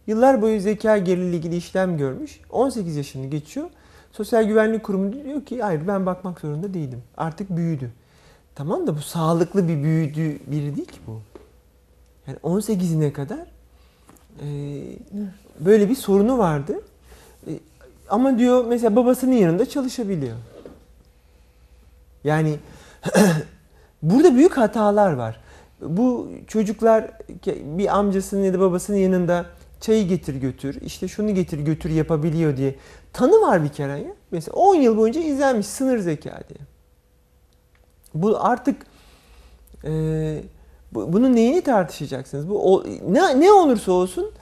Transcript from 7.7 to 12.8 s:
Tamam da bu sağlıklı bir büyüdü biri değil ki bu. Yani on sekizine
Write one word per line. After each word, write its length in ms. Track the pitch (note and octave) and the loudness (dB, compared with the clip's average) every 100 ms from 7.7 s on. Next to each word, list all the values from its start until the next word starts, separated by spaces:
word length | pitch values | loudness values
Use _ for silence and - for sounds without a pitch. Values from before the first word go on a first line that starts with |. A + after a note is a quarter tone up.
| D3+ B2 - _ _ _ _ _ | -4 -8 -14 _ _ _ _ _
Tamam 320 | - C#3+ D#4+ D4 | -12 -6 -4 -4
da 100 | D3+ | -6
bu 40 | |
sağlıklı 680 | - E3+ D#3+ E3+ E3+ G3 E3+ | -8 -4 0 0 0 0 0
bir 140 | D3+ | -2
büyüdü 560 | D3+ D#3+ D#3 D3+ D#3+ D3 - | 0 0 -2 -4 -6 -6 -8
biri 300 | D3+ C#3+ D3 | -6 -6 -8
değil 120 | F#4 | -10
ki 100 | - B2 | -16 -16
bu. 140 | A2 G#2 - - _ _ _ _ _ _ _ - | -16 -18 -20 -20 _ _ _ _ _ _ _ -18
Yani 120 | C3+ | -10
on 180 | D#3+ G3 | -4 -2
sekizine 520 | G#3+ G3 | -2 -2